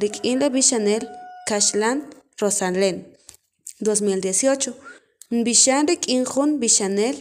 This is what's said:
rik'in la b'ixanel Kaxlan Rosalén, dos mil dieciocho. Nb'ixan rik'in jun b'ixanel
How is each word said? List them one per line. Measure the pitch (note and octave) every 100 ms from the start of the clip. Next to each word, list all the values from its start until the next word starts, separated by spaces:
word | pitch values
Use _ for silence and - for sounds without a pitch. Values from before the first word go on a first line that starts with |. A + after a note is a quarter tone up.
rik'in | G#3 - A#3 B3+
la | C#4+
b'ixanel | B3+ B3 A#3 G#3 G#3+ - - - - -
Kaxlan | G#3 G3+ G3+ A3 C4+ C#4+ - _ -
Rosalén, | G#3 G3 F#3 F3+ G3 F3+ - - _ - _ _ - -
dos | G#3+ G#3
mil | G3+ F#3+
dieciocho. | F#3 F#3+ C4+ C4+ C4 A#3+ - - _ _ -
Nb'ixan | A#3 A#3 A3 - C4+ D4+
rik'in | F4 - B3+ B3+
jun | C4 D4 D4
b'ixanel | A#3 - G3 G3 A3+ C#4